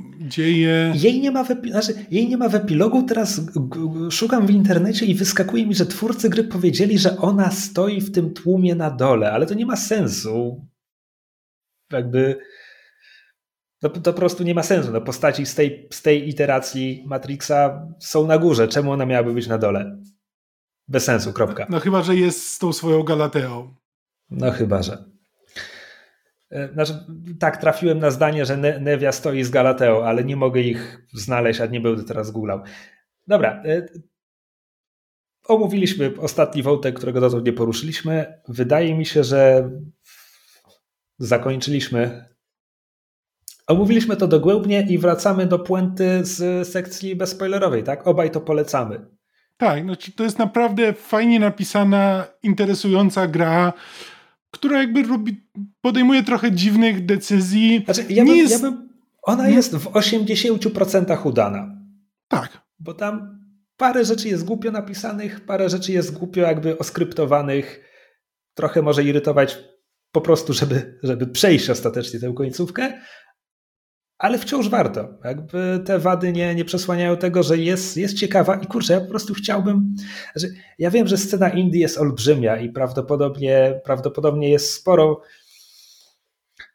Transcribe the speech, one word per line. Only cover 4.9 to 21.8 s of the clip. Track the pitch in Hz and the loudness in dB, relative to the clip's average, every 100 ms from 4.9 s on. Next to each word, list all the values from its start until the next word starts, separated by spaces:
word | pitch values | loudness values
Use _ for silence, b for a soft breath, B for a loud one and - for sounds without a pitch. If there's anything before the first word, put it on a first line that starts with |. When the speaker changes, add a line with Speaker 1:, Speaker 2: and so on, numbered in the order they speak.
| 226 220 | 0 0
Speaker 2:
i | |
wyskakuje | - 196 - 190 233 214 | 0 0 0 0 0 0
mi, | |
że | 180 175 | 0 -2
twórcy | - 220 - 220 | -2 -6 -2 0
gry | 226 | 0
powiedzieli, | 220 180 175 139 214 202 | -2 0 0 2 2 2
że | - - | 2 0
ona | 175 202 185 | 0 2 2
stoi | - - 175 202 196 | -2 -6 -2 -2 -2
w | 202 | -2
tym | 180 160 | -2 -2
tłumie | - 170 185 180 | -4 0 2 2
na | 170 156 | 0 -2
dole, | 127 131 117 104 | 0 2 4 2
ale | 113 160 | 0 0
to | |
nie | 208 247 | -2 -4
ma | 220 | -4
sensu. | - 220 135 - 110 113 120 139 - _ _ _ _ _ _ _ _ _ _ _ _ | -2 0 0 -4 -4 -4 -4 -8 -18 _ _ _ _ _ _ _ _ _ _ _ _
Jakby | 135 120 127 131 135 B B B B B B B B B _ _ _ _ _ | -6 -2 2 2 0 B B B B B B B B B _ _ _ _ _
to, | 151 | -6
to | 175 170 | -2 -2
po | 165 | 0
prostu | 175 - | -2 -2
nie | 175 | -2
ma | 170 | -2
sensu. | 156 185 127 | 0 0 0
No, | 113 | -4
postaci | 123 123 151 139 135 | -4 -2 -2 0 -4
z | |
tej, | - 147 143 - | 0 -2 -2 -14
z | - | -4
tej | 160 147 147 | 2 2 0
iteracji | 143 143 131 127 131 131 131 147 | -2 0 0 -2 -6 -6 -8 -8
Matrixa | 135 135 143 - 143 143 143 160 - | -8 -8 -10 -2 2 2 0 -12 -16
są | - 156 156 | -2 0 4
na | 160 | 4
górze. | 170 120 113 | 4 4 2
Czemu | 143 143 | 2 0
ona | 139 127 | -2 0
miałaby | 123 117 | 0 0
być | 117 113 | -2 -2
na | 110 | -2
dole? | 104 98 101 - - _ _ _ _ _ _ _ - | 0 0 -4 -12 -20 _ _ _ _ _ _ _ -4
Bez | 131 | -2
sensu, | 127 113 95 | 0 0 -2
kropka. | - 104 104 113 | -2 -2 -2 -4
Speaker 1:
No | 165 | -2